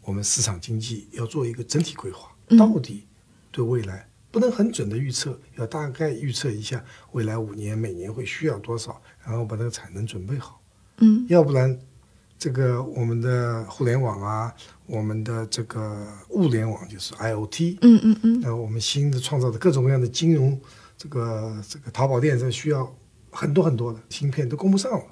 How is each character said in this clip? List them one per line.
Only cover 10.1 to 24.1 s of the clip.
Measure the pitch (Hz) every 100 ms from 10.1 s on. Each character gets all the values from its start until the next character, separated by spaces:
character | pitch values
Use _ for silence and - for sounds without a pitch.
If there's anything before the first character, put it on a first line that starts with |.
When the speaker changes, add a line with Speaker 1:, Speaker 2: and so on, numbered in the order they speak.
| 101 92
Speaker 1:
备 | 139
好。 | - - _ _ _ -
Speaker 2:
嗯。 | 220 214 247
Speaker 1:
要 | 175
不 | 147
然， | 135 131 127 - - _ _ _ _
这 | 156
个 | 131 131 120
我 | 135 -
们 | 117 117
的 | 120 123 120 117 107
互 | - 127
联 | 123
网 | 127 98
啊， | 101 107 113 - - - -
我 | 113
们 | 107 107
的 | 110 117 113
这 | -
个 | 113 113 107 104 101 - -
物 | - 170
联 | 117 110
网， | 110 90
就 | 104
是 | - 104
I | 113
O | 107 107
T， | - 170 190
Speaker 2:
嗯， | 240 226
嗯， | 220 214
嗯。 | 226 233
Speaker 1:
呃， | 143 117
我 | 110
们 | 110
新 | 107 143 143
的 | 131
创 | 127 147
造 | 123
的 | 113
各 | 185
种 | 135 127
各 |
样 | 135
的 | 123
金 | - 160 160
融， | 131 135 - - - _
这 | 156
个， | 139 117 110 110 107 101
这 | 151
个 | 139
淘 | - 135
宝 | 127
店， | 147 127
这 | 127
需 | 113 151
要 | 143 123 - _ _ -
很 | - 151
多 | 147
很 | 165 123
多 | 120
的 | 110 -